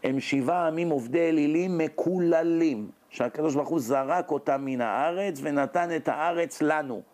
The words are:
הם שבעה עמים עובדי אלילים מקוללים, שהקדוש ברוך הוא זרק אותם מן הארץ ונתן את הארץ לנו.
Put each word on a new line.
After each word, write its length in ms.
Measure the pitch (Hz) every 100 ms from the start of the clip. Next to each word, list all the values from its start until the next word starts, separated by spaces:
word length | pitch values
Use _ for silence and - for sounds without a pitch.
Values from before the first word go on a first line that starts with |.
הם 160 | - 135
שבעה 480 | - 139 127 175 170
עמים 220 | 160 170
עובדי 400 | 147 117 156 165
אלילים 480 | 160 147 156 185 175
מקוללים, 1120 | 156 - 170 185 170 165 170 165 165 117 104 - _
שהקדוש 460 | - 120 135 156 139
ברוך 140 | 143
הוא 100 | 165
זרק 520 | 113 139 135 175 175
אותם 340 | 143 147 139 139
מן 160 | 127
הארץ 580 | 117 104 151 175 196 147
ונתן 540 | 147 143 135 175 175 160
את 120 | 143
הארץ 540 | 131 165 170 165 -
לנו. 400 | 151 156 143 110 -